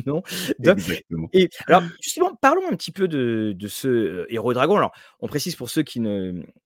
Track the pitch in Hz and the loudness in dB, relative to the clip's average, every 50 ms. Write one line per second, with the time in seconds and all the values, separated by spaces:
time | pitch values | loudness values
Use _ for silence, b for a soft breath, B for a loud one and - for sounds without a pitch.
0 | - 131 147 165 190 B B 190 185 B B - 120 160 202 190 87 87 87 80 | -2 -2 -4 -4 -4 B B -8 -4 B B 0 4 4 4 4 2 -4 -6 -6
1 | - - 85 80 80 - - 185 185 165 B B B B 160 185 175 170 - - | -6 -8 -8 -6 -4 2 4 4 4 4 B B B B 6 6 4 2 -10 -10
2 | - - - - 359 381 349 - - 262 302 381 381 349 233 160 - - 165 196 | -8 -8 -2 0 -2 -2 -2 2 2 2 4 2 0 -2 -4 -4 0 -2 0 0
3 | 190 180 156 139 127 117 113 110 107 107 101 90 101 104 - - - 135 123 117 | 0 0 0 0 0 0 0 0 0 -2 -4 -4 -8 -10 -8 -4 -2 0 2 2
4 | 107 82 85 90 85 - 110 110 107 123 120 123 135 160 208 196 139 - B B | 2 0 -2 -4 -6 -4 -4 -2 0 0 0 2 2 4 4 4 2 0 B B
5 | B B B B - 110 101 147 - 180 160 - 127 113 - 160 151 - - 123 | B B B B -10 -6 -4 -4 -4 -4 -8 -8 -8 -6 -2 -2 -2 -2 -2 -4
6 | 113 107 104 98 92 92 90 87 - - - _ _ | -2 -2 -2 -2 -4 -4 -6 -8 -10 -14 -18 _ _